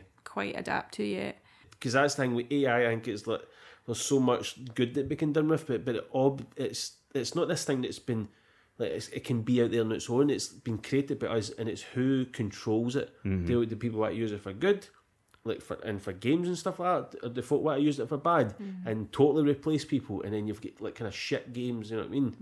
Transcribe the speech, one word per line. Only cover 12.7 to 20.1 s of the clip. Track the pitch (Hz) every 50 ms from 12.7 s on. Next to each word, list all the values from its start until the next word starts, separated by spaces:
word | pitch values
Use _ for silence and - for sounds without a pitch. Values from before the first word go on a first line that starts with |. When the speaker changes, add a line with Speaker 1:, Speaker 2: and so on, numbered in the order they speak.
| 107 113 120 123 123 139
Speaker 2:
it. | 113 - - - -
Speaker 3:
Mm-hmm. | 98 95 92 87
Speaker 2:
Do, | 95 120 120 117
do | 113 113 107
people | 120 120 110 107
want | 107 101 87
to | 110
use | 113 107 104
it | 101
for | - 98
good, | 95 107 156 196 208 196 - - _ _ _ _ _ _ _ _ - _ _
like, | 113 110 -
for, | - - - - -
and | 110 104 98
for | - 104
games | 92 92 104 120 151 170 175 175
and | 180 170
stuff | - 190 185 -
like | 175 180 180 143 - -
that, | - - -
or | 120
do | 120 127 -
folk | - 147 131
want | - 156 143 135
to | 147
use | 151 139 131
it | 113 -
for | 156 139
bad? | - 170 170 156 123 107 101 -
Speaker 1:
Mm-hmm. | 101 98 95 185 185 117
Speaker 2:
And | 110 110 104 - -
totally | - 139 147 139 160 147 143
replace | 139 139 - 160 156 143 -
people, | - 147 131 - -